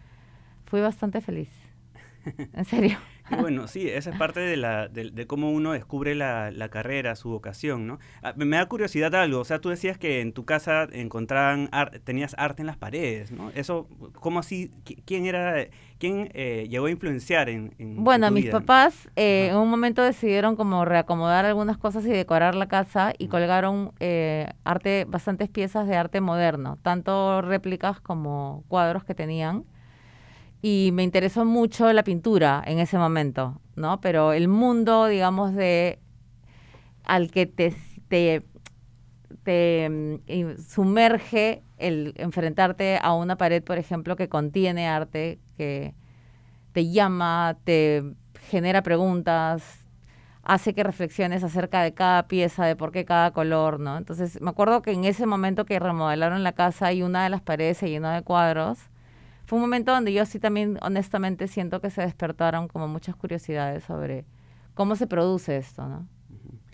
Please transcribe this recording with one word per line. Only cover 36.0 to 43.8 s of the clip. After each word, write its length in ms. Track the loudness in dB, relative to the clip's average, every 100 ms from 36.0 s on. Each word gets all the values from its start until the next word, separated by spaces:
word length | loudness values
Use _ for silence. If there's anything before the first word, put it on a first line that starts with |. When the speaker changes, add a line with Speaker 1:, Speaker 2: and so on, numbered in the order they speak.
| -16 -20 -20 -20 -20 -20 -20 -20 -20 -16
Speaker 1:
al 260 | 0 2 2
que 160 | 0 0
te, 300 | 2 0 0 -14 -18 0
te, 340 | 2 4 2 -4 -20 -20 -20 -20 -20 -20 -20 -20 -10
te, 460 | 0 4 4 4 0
mm, 260 | -4 -6 -8 -6
in-, 260 | -4 -4 -6
sumerge 1040 | -6 0 4 6 6 6 0 2 2 0 -10 -6
el 360 | -2 -2 -4 -6
enfrentarte 800 | -6 -2 -2 2 2 2 0 2
a 120 | 2
una 240 | 2 0 0
pared, 260 | 2 2
por 140 | 0
ejemplo, 380 | -4